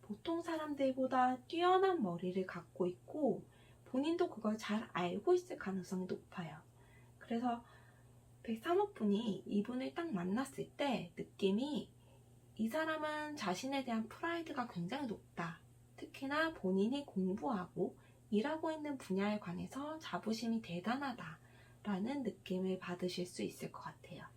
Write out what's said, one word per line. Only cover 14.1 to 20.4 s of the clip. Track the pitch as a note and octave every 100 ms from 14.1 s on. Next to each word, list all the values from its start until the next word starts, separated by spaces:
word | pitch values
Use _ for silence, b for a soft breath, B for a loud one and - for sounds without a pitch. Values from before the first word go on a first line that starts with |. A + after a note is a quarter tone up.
| - E4+ E4+ E4 D4 A#3
굉장히 | F3 E3+ C4 C#4
높다, | G3 - - E3 E3 - - - -
특히나 | - - C4+ D4 D#4+
본인이 | D#4+ F#3+ F#3+ G#3+ C#4+ C#4+
공부하고 | - F#3 G3+ C#4+ G3+ F3+ - G#3 B B B -
일하고 | G#3 C4+ D#4+ E4
있는 | D#4 D4 C4
분야에 | - F#3+ G#3 G#3
관해서 | F#3+ F3 F3 C4 D4 D#4+
자부심이 | - F3+ G#3 A3+